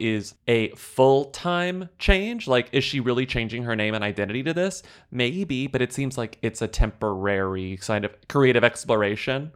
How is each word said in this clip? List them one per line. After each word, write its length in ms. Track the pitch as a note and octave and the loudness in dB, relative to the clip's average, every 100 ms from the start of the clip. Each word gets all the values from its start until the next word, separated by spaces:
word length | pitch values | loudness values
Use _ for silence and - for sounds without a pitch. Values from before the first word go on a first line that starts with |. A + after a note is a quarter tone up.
is 320 | A2+ G#2+ G2 - - | 0 -2 -4 -6 2
a 220 | A#2 G#2+ | 2 2
full-time 1200 | - - - C3+ C3+ C#3+ - F3 F3 F3+ F#3 F3+ - | -6 -4 4 6 6 2 -6 -2 -2 -2 -4 -10 -4
change. 480 | - F#3+ G#3 A#3+ - | 2 2 2 -4 0
Like, 220 | B2 A#2+ | 2 2
is 120 | C#3+ | 0
she 160 | C3+ C#3 | 0 -2
really 280 | B2 A#2+ C3 | 0 0 0
changing 340 | A#2+ A2+ A#2 A#2+ | -2 -4 -4 -4
her 100 | A2+ | -2
name 180 | G#2+ | 0
and 100 | G#2+ | 0
identity 380 | G#2 G2+ G2+ A#2+ | -2 -2 -2 -2
to 100 | C#3 | -2
this? 300 | E3 F#3 F3+ - - - | -2 -2 -4 -14 -20 -8
Maybe, 560 | B2+ A#2+ F3 F3+ C3 C3+ | -2 -2 -2 -4 -4 -2
but 120 | C3 | -2
it 140 | B2 | -2
seems 240 | - C3+ B2+ | -2 -4 -4
like 220 | A2+ - | -8 -4
it's 180 | A2+ - | -6 -4
a 80 | A2 | -4
temporary 1080 | - G#2+ - A2 F#2+ G2+ G2 F#2+ F#2+ F#2 F#2+ | 0 0 0 -4 -2 0 0 -2 -4 -6 -8
kind 260 | - G#2+ | -4 -2
of 120 | G#2 - - | -2 -8 -4
creative 340 | C#3 C3 A#2+ | 2 4 6
exploration. 880 | A#2+ - - A2 G2+ G#2 - C3 D#3 | 4 2 0 2 2 0 -4 -4 -6